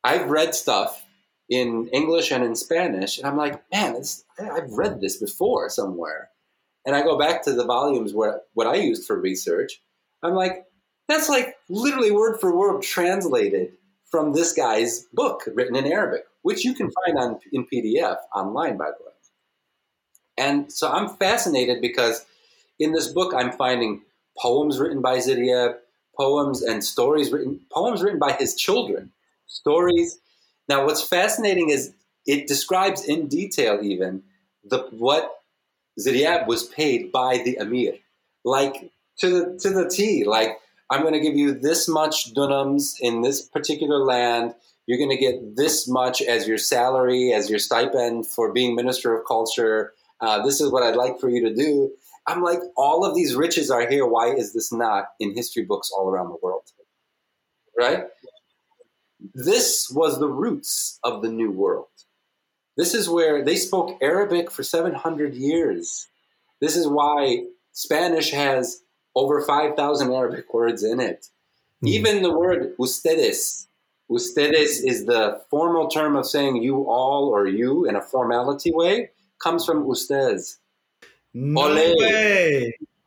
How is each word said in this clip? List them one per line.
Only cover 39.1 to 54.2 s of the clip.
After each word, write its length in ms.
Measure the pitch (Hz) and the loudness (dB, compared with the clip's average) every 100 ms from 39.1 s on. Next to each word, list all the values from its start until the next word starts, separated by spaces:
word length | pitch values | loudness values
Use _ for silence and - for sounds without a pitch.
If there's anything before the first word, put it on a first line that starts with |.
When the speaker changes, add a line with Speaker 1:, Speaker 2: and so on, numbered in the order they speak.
| - | -2
Speaker 1:
to 100 | 180 | 0
the, 300 | 180 170 - | 2 0 -2
to 100 | 196 | 0
the 180 | 190 175 | 0 0
T. 380 | - 214 165 101 | 0 2 2 2
Like, 340 | 110 113 - _ _ _ | 2 0 -4 _ _ _
"I'm 140 | 139 | 0
gonna 180 | 156 151 | 2 2
give 160 | 151 143 | 2 2
you 160 | 143 | 2
this 340 | 135 135 160 - | 2 0 0 0
much 460 | 156 156 156 120 | 0 0 -2 -4
dunams 600 | 113 143 139 139 143 139 - | -2 0 0 2 0 -2 -2
in 220 | 123 117 | -2 0
this 200 | 123 139 | 0 -2
particular 580 | - 147 143 151 147 147 | -6 -6 -4 -4 0 2
land. 540 | 135 123 123 120 120 - _ _ - | 2 2 2 0 -2 -8 _ _ -4
You're 120 | 127 | -2
gonna 160 | 143 131 | 0 2
get 400 | 131 127 113 107 | 0 0 -6 -2
this 320 | 151 - 127 | 0 0 0
much 340 | 127 127 123 | 0 0 0
as 280 | 120 117 107 | 0 0 0
your 80 | 110 | -2
salary, 720 | - 127 123 131 127 127 127 | 0 2 2 2 2 2 2
as 180 | 110 101 | 2 0
your 100 | 107 | -2
stipend 680 | - 117 135 131 120 117 117 | 0 0 2 0 0 -2 -6
for 240 | - 113 | -2 0
being 240 | 123 127 117 | 2 0 0
Minister 400 | 123 127 127 113 | -2 -2 0 -2
of 100 | - | 0
Culture. 680 | 113 110 - 113 110 104 _ _ _ | -2 0 0 2 2 -2 _ _ _
Uh, 240 | 113 107 | 0 2
this 160 | 123 139 | 2 2
is 100 | 147 | 2
what 140 | 127 | 2
I'd 140 | 120 123 | 2 2
like 200 | 127 127 | 0 -2
for 80 | 131 | 0
you 180 | 120 113 | 2 0
to 80 | 107 | 2
do." 360 | 151 143 135 - _ - - | 2 2 0 -4 _ -10 -6
I'm 140 | 175 | -2
like, 180 | 175 170 180 - | 0 0 -2 0
"All 300 | 139 160 190 | 2 2 2
of 100 | 160 | 2
these 180 | 160 | 0
riches 380 | 123 165 170 143 | 2 0 0 0
are 160 | 127 120 | 0 2
here. 180 | 139 127 | 2 2
Why 280 | 117 | 2